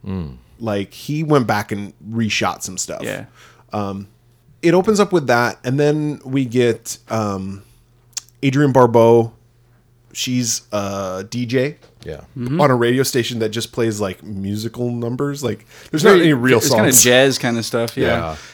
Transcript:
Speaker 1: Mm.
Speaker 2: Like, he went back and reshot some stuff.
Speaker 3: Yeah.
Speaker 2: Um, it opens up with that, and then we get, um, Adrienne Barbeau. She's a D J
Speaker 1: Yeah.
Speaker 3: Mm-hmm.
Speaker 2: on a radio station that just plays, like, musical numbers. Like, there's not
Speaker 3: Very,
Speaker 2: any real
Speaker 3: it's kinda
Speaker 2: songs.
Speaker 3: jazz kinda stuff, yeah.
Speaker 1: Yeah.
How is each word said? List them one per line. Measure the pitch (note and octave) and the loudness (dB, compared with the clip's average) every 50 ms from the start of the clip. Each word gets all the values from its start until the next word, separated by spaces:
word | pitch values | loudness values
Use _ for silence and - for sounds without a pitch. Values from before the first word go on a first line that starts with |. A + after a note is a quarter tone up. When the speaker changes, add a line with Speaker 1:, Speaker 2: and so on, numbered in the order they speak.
| - | -8
Speaker 1:
Mm. | G2 F#2+ F#2 E2 C#2+ B1+ A#1+ _ _ _ _ | -8 -8 -8 -8 -10 -12 -16 _ _ _ _
Speaker 2:
Like, | A2+ A2 G#2 G2+ G2 - - | -6 -4 -4 -4 -4 -6 -10
he | - - - D3 D3+ D#3+ | -16 -10 -6 -6 -4 0
went | D3+ D3+ C#3+ A#2+ | 2 2 2 4
back | G#2+ G#2+ G#2 G2+ - | 2 -2 -4 -4 -6
and | G#2+ G2+ G#2 F#2+ - _ - G2+ | -8 -8 -8 -12 -16 _ -16 -8
reshot | A2+ A2+ A2+ G#2 - - G#2+ F#2+ E2 - - | -4 -2 -2 -2 -2 -2 -2 -2 -4 -6 -10
some | - F#2 | -12 -10
stuff. | F2+ - - - - - | -10 -8 -8 -10 -8 -8
Speaker 3:
Yeah. | A2+ G2+ - - - _ _ - - _ _ _ _ | -8 -8 -8 -12 -16 _ _ -20 -20 _ _ _ _
Speaker 2:
Um, | - G#2+ G2+ G2 G2 G2 G2 - _ _ _ _ _ _ _ _ _ _ | -6 -6 -6 -6 -8 -10 -12 -14 _ _ _ _ _ _ _ _ _ _
it | - E3+ E3 | 2 4 4
opens | F3+ F#3 A3+ G#3+ G3+ | 4 4 2 2 2
up | G3+ - | 2 2
with | F#3 E3+ C#3 | 2 -2 2
that, | A#2+ A#2+ A#2+ A#2+ A2+ - _ - | 2 2 2 2 0 -4 _ -4
and | B2 C3 C#3+ | -4 0 0
then | D3 D3 D3+ D3+ D3+ D3+ C#3+ - - | 2 2 0 0 -2 -4 -6 -8 -10
we | C3 C3 C#3 C3+ | -4 -4 -2 -2
get, | A#2+ A2 B2+ A#2+ A#2+ A2 A#2 _ - - - _ - | 0 0 2 2 2 0 -2 _ -16 -16 -16 _ -6
um, | A#2 A2 G#2+ G#2 G2 F#2+ F#2+ G2 G2 F#2+ - _ _ _ _ _ _ _ _ _ _ - _ _ _ _ - | -4 -4 -2 -2 -4 -6 -8 -10 -12 -14 -18 _ _ _ _ _ _ _ _ _ _ -18 _ _ _ _ -2
Adrienne | C#3 B2+ C#3+ D3 C#3 | 0 2 2 2 4
Barbeau. | B2+ C3+ B2+ A#2 A2+ A#2 A2+ A2+ A#2 A#2 A2+ A#2 - _ _ _ _ _ _ _ _ _ _ _ _ _ _ _ - | 6 6 6 6 6 6 6 8 6 6 4 0 -6 _ _ _ _ _ _ _ _ _ _ _ _ _ _ _ -12
She's | - - B2+ B2+ B2 B2 A2 A2 - _ _ | -10 -6 -4 -2 -2 -2 -2 -4 -6 _ _
a | - G#2 G2+ G2 G2 G2 G2 F#2 F#2 F#2+ G2+ A2 | -6 -6 -6 -4 -6 -6 -6 -6 -8 -10 -10 -8
D | - A#2+ B2 | -8 -8 -6
J | A2+ B2 C3 B2+ D3 D#3 _ - _ _ _ - | -2 -2 -2 -2 -2 -6 _ -20 _ _ _ -16
Speaker 1:
Yeah. | D#2+ D#2 C#2 - _ _ | -14 -14 -14 -16 _ _
Speaker 3:
Mm-hmm. | C3 A#2+ B2 C#3 E3 | -10 -8 -6 -2 0
Speaker 2:
on | D3 C#3 | 2 2
a | B2+ | 4
radio | A#2+ A#2 A#2+ B2 C3 C3+ | 2 2 2 2 0 0
station | - - B2+ A#2 - B2 A2+ | 0 0 -2 -2 -2 -4 -4
that | A2 A2 | -4 -4
just | G#2+ A#2 A2 - | -4 -6 -8 -6
plays, | - - A#2 A2+ G#2+ G2+ | -4 -2 -2 -2 -2 -4
like, | G#2 F#2+ F#2 - | -4 -6 -6 -10
musical | - G2+ G#2+ G2 G2 G2 G#2 G#2+ A2 A#2 - A#2 A#2+ B2 | -14 -12 -10 -8 -6 -6 -6 -6 -6 -8 -6 -6 -6 -4
numbers. | A#2+ A#2+ A#2 A#2 B2 B2 C#3+ C#3+ C#3+ C#3 C#3+ | -4 -6 -6 -6 -4 -4 -4 -6 -6 -4 -4
Like, | A2+ G#2+ G#3+ _ _ - - - - | -6 -6 -6 _ _ -20 -20 -14 -6
there's | - D#3 D#3 | -4 4 6
not | G3+ | 6
Speaker 3:
Very, | G3 F3+ E3 | 6 8 6
Speaker 2:
any | D#3+ D3 | 4 4
real | B2 A#2+ B2+ B2+ A2+ | 4 4 4 4 4
Speaker 3:
it's | - - | 4 2
kinda | B2+ A2 G#2+ C#3+ | 2 4 4 4
Speaker 2:
songs. | B2+ A#2+ - | 4 4 4
Speaker 3:
jazz | B2 B2 B2+ C3+ C#3 B2+ - | 6 6 6 6 4 2 0
kinda | - B2 A#2 A2+ A2 | -2 -2 -2 -4 -4
stuff, | - - A#2+ A#2 A#2+ - | -4 -4 -4 -4 -4 -4
yeah. | - C3+ | -2 -2
Speaker 1:
Yeah. | B2+ A#2 F2+ E2 D#2+ D#2+ D#2 - - | 0 0 -2 -4 -6 -8 -10 -14 -20